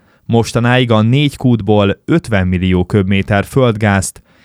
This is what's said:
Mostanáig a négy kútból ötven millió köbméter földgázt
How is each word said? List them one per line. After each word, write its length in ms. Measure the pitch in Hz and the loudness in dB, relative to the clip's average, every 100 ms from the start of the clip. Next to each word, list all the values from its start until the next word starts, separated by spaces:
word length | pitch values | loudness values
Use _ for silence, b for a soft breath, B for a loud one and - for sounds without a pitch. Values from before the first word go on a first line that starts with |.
| b b b | b b b
Mostanáig 680 | 117 110 127 120 127 123 | -2 0 -2 0 0 2
a 100 | 110 | 2
négy 360 | 110 135 147 - | 2 2 0 0
kútból 640 | 127 117 101 104 101 - - | 0 0 2 2 2 -2 -2
ötven 420 | 160 - 104 90 | -2 0 -2 0
millió 380 | 92 92 90 90 | 0 0 0 0
köbméter 600 | 107 92 98 92 101 98 | -2 0 -2 0 -2 -2
földgázt 760 | 139 123 107 107 98 - - b b | 0 0 0 0 0 -2 -12 b b